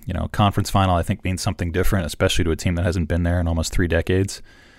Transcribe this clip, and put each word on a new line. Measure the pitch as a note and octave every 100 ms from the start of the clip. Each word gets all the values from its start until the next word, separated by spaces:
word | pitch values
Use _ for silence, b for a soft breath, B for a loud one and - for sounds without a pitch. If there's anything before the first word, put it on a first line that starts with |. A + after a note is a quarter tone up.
| -
you |
know, | E2+ E2
conference | - G2+ - G2
final, | G2+ F#2+
I | F2
think, | E2 G2
means | F#2 F2+
something | - F#2 F2
different, | E2+ - G2+ D#2
especially | - F#2+ -
to | E2
a | D#2
team | F#2+ E2+
that |
hasn't | F2+ E2+ D#2+
been | E2+
there | E2+ F2
in | E2+
almost | E2+ D#2+
three | - F2
decades. | E2 - F#2 G2+ - B B B